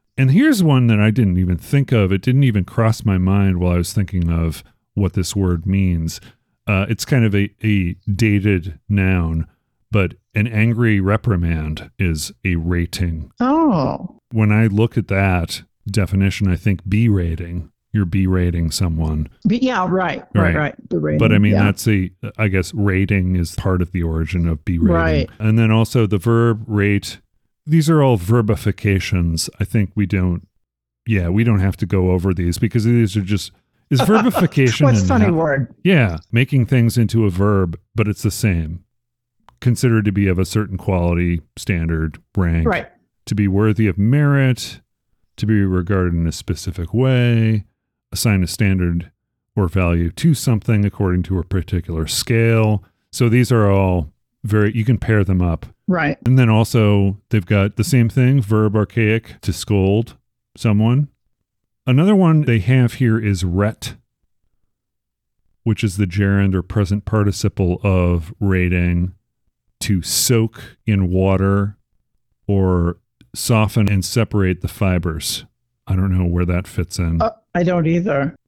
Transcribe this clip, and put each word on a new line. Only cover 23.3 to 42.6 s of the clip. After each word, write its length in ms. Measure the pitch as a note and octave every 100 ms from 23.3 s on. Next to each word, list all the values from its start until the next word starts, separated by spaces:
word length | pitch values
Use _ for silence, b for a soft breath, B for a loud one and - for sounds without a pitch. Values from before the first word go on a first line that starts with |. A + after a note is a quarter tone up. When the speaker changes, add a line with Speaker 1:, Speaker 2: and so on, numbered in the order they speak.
| F2+
Speaker 1:
is 180 | E2 -
part 260 | G2 F2+
of 120 | F2
the 100 | F2+
origin 440 | E2 D#2+ D#2 F2 E2+
of 140 | D#2 -
berating. 280 | E2 -
Speaker 2:
Right. 360 | E3+ E3 D#3 - -
Speaker 1:
And 180 | A2 A2+
then 140 | A2
also 340 | A2 A2 B2 G#2
the 140 | G2+
verb 460 | A#2 A#2 A#2 A2 A2
rate. 520 | G#2 G2+ G2+ - - _ _ _ _ D3+
These 240 | D#3+ D3+
are 140 | D#3
all 140 | C3+ A2
verbifications. 1300 | F2+ A#2+ G#2+ G#2 G#2+ - G#2 F#2+ - F#2 E2+ E2 - -
I 40 |
think 280 | G2+ A2+ F#2+ G#2
we 100 | F#2+
don't, 420 | G2 F2+ F2 - _ _ _ _ _ -
yeah, 220 | G2+ E2+
we 140 | G2+
don't 160 | A#2 G2+
have 160 | F#2+ -
to 80 | F#2
go 240 | G2 F2+
over 200 | F2+ F#2+
these 260 | F2+ F2 E2+
because 240 | G#2+ A#2+
these 340 | A2 A#2+ A2 G#2
are 40 |
just, 300 | F#2+ G2+ - _ _ _ -
is 120 | C3
Speaker 2:
<laughs> 0 |
Speaker 1:
verbification 800 | A3 G#3+ A#3 - F3 D3 B2+ A#2
Speaker 2:
What's 160 | C#3 A2
Speaker 1:
and 80 | F#2
Speaker 2:
funny 180 | B3 G3
Speaker 1:
how 80 |
Speaker 2:
word? 400 | D#3+ D#3 C#3 A#2+ -
Speaker 1:
Yeah, 340 | F3+ F3 G#2 E2 -
making 360 | A#2 C3+ C3+ A2
things 280 | C3 A#2 A#2+
into 300 | G#2+ A#2 G#2
a 40 |
verb, 480 | F2 G2+ G2 F2 E2 _ -
but 120 | G#2+
it's 140 | G2
the 80 | G#2+
same. 520 | - G#2+ E2+ D#2+ F2 _ _ _ _ _ _ _ _
Considered 440 | B2 A2+ B2 A2 G#2
to 60 |
be 160 | G2 G2
of 120 | F2+
a 60 | F#2
certain 320 | A2 G#2 F#2+
quality, 640 | - F2+ F2 F2 F2 E2+ - -
standard, 600 | - F2 E2 D#2+ D#2+ - _ G2+
rank. 300 | F2 E2